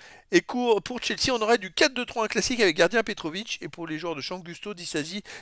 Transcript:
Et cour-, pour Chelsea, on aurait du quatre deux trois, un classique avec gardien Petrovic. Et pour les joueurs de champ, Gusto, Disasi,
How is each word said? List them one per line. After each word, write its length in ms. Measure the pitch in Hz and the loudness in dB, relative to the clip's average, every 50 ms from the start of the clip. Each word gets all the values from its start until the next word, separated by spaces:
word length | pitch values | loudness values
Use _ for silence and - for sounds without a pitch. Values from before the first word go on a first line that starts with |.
| - - - - _ _ - | -20 -20 -20 -20 _ _ 2
Et 80 | 175 | 2
cour-, 400 | - - - 247 247 240 220 196 | 2 2 -2 0 2 4 4 2
pour 200 | - - 254 233 | 2 -4 -8 -6
Chelsea, 320 | - - 226 - - - 254 | -4 -4 -2 0 2 2 2
on 80 | 233 | 2
aurait 160 | 214 208 240 240 | 4 4 4 4
du 160 | 190 190 - | 2 -4 2
quatre 220 | - 330 294 262 | 4 4 4 4
deux 100 | 240 247 | 0 -6
trois, 180 | - - 240 220 | -4 -2 -2 -2
un 40 | 208 | 0
classique 320 | - - - - 262 233 | 0 0 0 0 2 4
avec 160 | 226 190 156 170 | 4 4 6 6
gardien 240 | 175 170 - 139 | 4 4 4 2
Petrovic. 560 | 214 - 208 - - 160 151 190 226 - - - | 0 0 -4 -4 -6 -6 -6 -6 -6 -8 -10 -8
Et 60 | - 160 | -10 -12
pour 200 | - - 165 165 | -10 -10 -8 -8
les 100 | 156 156 | -6 -6
joueurs 180 | 170 175 165 | -6 -6 -6
de 60 | 143 | -6
champ, 160 | 127 - 180 185 | -6 -8 -8 -10
Gusto, 380 | 175 170 170 - - 208 208 | -10 -12 -14 -10 -10 -10 -8
Disasi, 480 | 180 175 151 - 160 143 160 180 208 - - - - | -6 -6 -4 -2 -2 -4 -4 -6 -10 -10 -12 -16 -18